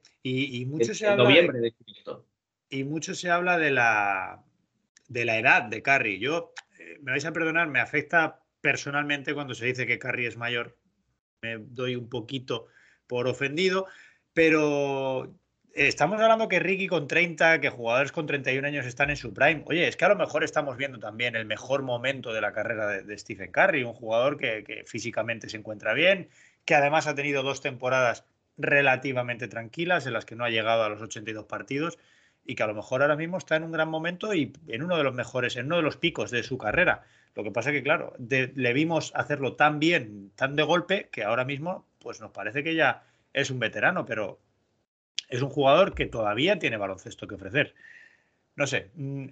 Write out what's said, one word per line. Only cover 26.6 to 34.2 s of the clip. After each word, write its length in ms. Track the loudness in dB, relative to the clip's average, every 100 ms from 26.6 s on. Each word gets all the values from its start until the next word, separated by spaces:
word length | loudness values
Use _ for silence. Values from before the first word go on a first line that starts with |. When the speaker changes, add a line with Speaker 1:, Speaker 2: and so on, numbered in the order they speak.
Speaker 1:
que 100 | 2
además 320 | 4 4 2 0
ha 80 |
tenido 300 | -2 -2 -2
dos 180 | -2 -4
temporadas 640 | -6 -4 0 2 2 0 -8 _ _ -6
relativamente 880 | 2 4 6 4 0 -2 -4 -6 -8
tranquilas 580 | -10 -10 -6 0 0 0
en 80 |
las 100 | -6
que 100 | -6
no 100 | -6
ha 60 | -2
llegado 320 | 0 2 2
a 60 | 2
los 120 | -2
ochenta 300 | -10 -12 -10
y 40 |
dos 120 | -10 -8
partidos 500 | -10 -6 -4 -4 -8 _ _ _ _
y 120 | -10 -4
que 80 |
a 20 | -2
lo 80 |
mejor 280 | -4 -4 2
ahora 120 | 2
mismo 240 | 2 -4 -6
está 160 | -2
en 80 | -2
un 100 | 0
gran 160 | -2 -2
momento 460 | -2 -4 -6